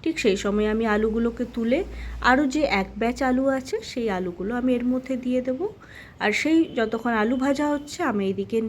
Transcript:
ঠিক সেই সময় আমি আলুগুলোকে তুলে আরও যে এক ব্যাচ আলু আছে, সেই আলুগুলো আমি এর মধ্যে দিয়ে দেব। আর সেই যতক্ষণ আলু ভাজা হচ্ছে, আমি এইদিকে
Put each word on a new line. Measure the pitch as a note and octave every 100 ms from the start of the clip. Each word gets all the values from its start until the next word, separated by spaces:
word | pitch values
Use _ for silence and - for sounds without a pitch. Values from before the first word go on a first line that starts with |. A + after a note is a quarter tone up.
ঠিক | E4 D#4+
সেই | A#3 G3
সময় | G#3 G#3 G#3+
আমি | G#3+ A3+
আলুগুলোকে | G#3 A3 A3 A#3 A#3 A#3+
তুলে | A#3+ A3+ C#4+ G4+ - - -
আরও | A#3+ B3+ D4
যে | C#4+
এক | D4+ G3 F#3+ G#3
ব্যাচ | A3+ B3
আলু | C4+ B3+ C4+
আছে, | C4+ C4 A4
সেই | - C4 A3+
আলুগুলো | F#3 F3+ F3 F#3
আমি | B3 B3+
এর | A#3+
মধ্যে | B3 B3+ C4 B3+
দিয়ে | B3 B3+
দেব। | B3+ C4 G4 - - - - -
আর | G#3+
সেই | G#3 D4 E4 E4
যতক্ষণ | - A3 A3 A#3+
আলু | A3+ G#3+ C4
ভাজা | C4+ C#4 D4
হচ্ছে, | D4 D4 -
আমি | D#4+ G#3 F#3+
এইদিকে | G3 G3 A3+